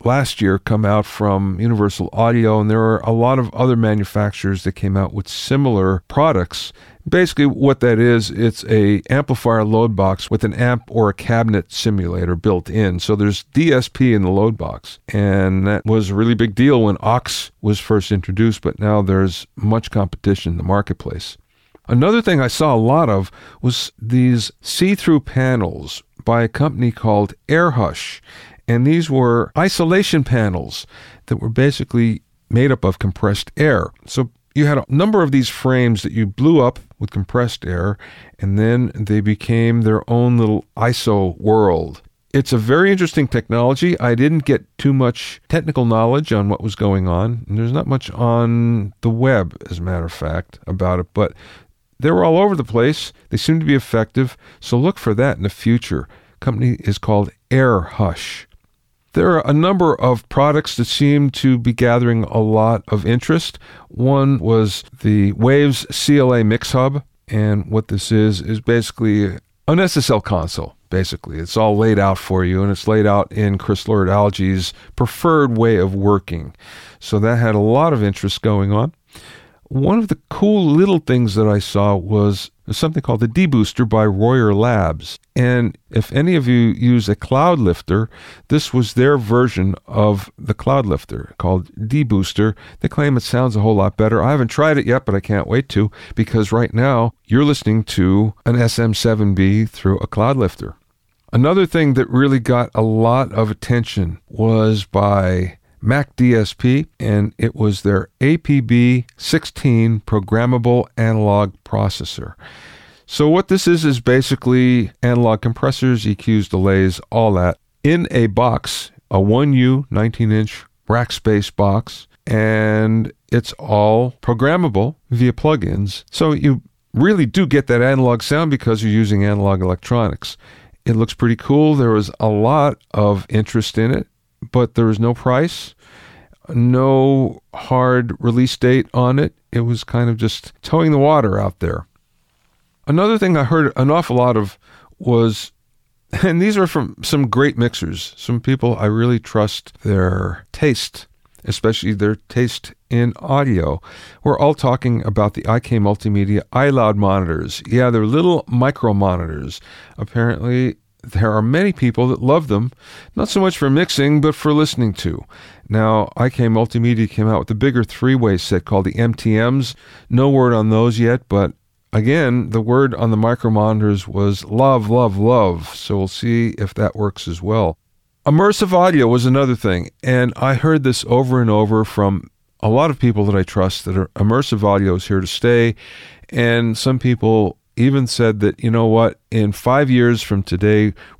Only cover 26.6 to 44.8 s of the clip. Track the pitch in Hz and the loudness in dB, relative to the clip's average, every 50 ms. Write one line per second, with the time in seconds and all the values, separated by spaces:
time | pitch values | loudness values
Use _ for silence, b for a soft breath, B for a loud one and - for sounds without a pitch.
26.6 | 139 151 135 123 123 120 113 - - 113 107 104 104 98 - _ _ - 147 165 | -2 -2 -2 -2 -2 -2 -2 -2 -2 0 2 2 0 -2 -6 _ _ -2 0 2
27.6 | 175 170 127 120 104 80 78 - - - - - B B B B B B B B | 2 2 0 0 -2 -2 -4 -8 -12 -14 -16 -18 B B B B B B B B
28.6 | B - 117 117 127 143 160 170 165 156 139 131 123 120 117 117 95 - - 151 | B -2 0 2 2 2 2 0 0 0 0 0 2 2 2 2 0 -2 -2 -2
29.6 | 175 190 - - 170 165 180 196 202 - - 156 135 - 120 120 110 101 90 85 | -2 0 0 0 0 2 2 2 2 2 0 0 0 0 0 0 0 0 -2 -4
30.6 | 62 - - - - B B B B B B B B - 113 - - 117 110 117 | -8 -10 -14 -16 -16 B B B B B B B B -6 -6 -4 -4 -4 0 0
31.6 | 131 143 139 - 135 - - 120 117 117 110 - _ _ _ _ _ - 104 117 | 0 0 0 -2 -6 -4 -2 0 0 0 -2 -4 _ _ _ _ _ -2 0 2
32.6 | 127 139 131 - - 98 92 - - 98 92 - - 101 101 - - - - - | 2 2 0 0 0 -2 -2 -2 -4 -4 -4 -2 -2 -2 -2 -2 -6 -10 -4 -2
33.6 | 151 156 127 92 82 - - _ - - - 131 127 120 _ _ _ _ - 143 | 0 0 0 0 -2 -6 -12 _ -16 -8 -4 -4 -4 -4 _ _ _ _ -2 0
34.6 | 151 147 147 135 - - 131 147 185 214 220 202 170 139 135 135 123 - - - | 0 2 0 -2 -2 -2 0 0 2 2 2 2 2 2 2 0 0 -2 -4 -4
35.6 | - 131 127 127 123 120 113 98 - - - 113 107 101 101 - 131 156 170 151 | -2 0 2 2 2 2 0 -2 -4 -6 -4 -2 -4 -4 -2 0 2 4 4 4
36.6 | 127 120 - - - _ - - 107 98 - 104 95 - - 123 123 117 - - | 2 2 0 -4 -14 _ -14 -12 -10 -8 -6 -6 -6 -4 -2 -2 -2 -2 -4 -8
37.6 | - - 90 87 87 101 101 B B B B B B B B B - 98 98 104 | -8 -6 -6 -4 -4 -4 -4 B B B B B B B B B -4 -2 0 2
38.6 | 107 113 120 123 127 104 - - 107 95 107 107 101 107 107 - - - 117 117 | 2 2 2 0 0 -2 -4 -6 -4 -2 -2 0 0 0 -2 -2 -2 -2 0 0
39.6 | 117 117 117 117 113 110 110 110 - - 117 120 120 123 123 120 113 107 107 98 | 2 2 2 2 2 2 0 0 0 -2 0 0 2 2 2 2 2 2 0 -2
40.6 | - _ - - 113 120 120 - - 117 107 101 98 90 85 - - 107 110 110 | -4 _ -6 -2 -2 -2 -2 -2 0 0 2 2 0 0 -2 -2 0 2 2 4
41.6 | 104 95 87 80 82 71 - - _ _ _ _ _ _ - 139 131 - 131 117 | 4 2 2 0 -2 -6 -12 -18 _ _ _ _ _ _ -2 -2 0 0 0 -2
42.6 | 107 113 135 160 185 196 196 190 180 160 - 170 143 - - 120 - - 113 117 | 0 2 2 4 4 2 2 2 0 -2 0 -2 -2 0 -2 -4 -4 -2 -2 0
43.6 | 120 123 139 135 170 175 170 - - 123 120 120 131 151 160 160 139 - 131 - | 2 0 0 0 0 -2 -2 0 0 0 2 2 2 2 2 0 0 0 0 -2
44.6 | - _ _ - | -2 _ _ -2